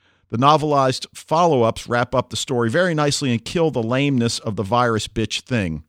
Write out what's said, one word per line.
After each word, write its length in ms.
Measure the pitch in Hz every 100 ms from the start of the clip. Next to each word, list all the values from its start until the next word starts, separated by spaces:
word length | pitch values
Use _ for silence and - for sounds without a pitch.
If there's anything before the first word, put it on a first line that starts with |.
| _ _ _
The 100 | 113
novelized 680 | 139 156 151 143 131 127 -
follow-ups 760 | - - 156 175 135 113 - -
wrap 260 | 120 120
up 160 | 127 -
the 60 | 107
story 340 | - 123 117
very 240 | 147 185
nicely 380 | 156 147 139 139
and 120 | 117
kill 280 | - 175 160
the 100 | 123
lameness 560 | 113 127 143 131 117 -
of 160 | 113
the 80 | 98
virus 460 | 98 120 120 110 -
bitch 320 | 117 107 -
thing. 420 | - 123 90 78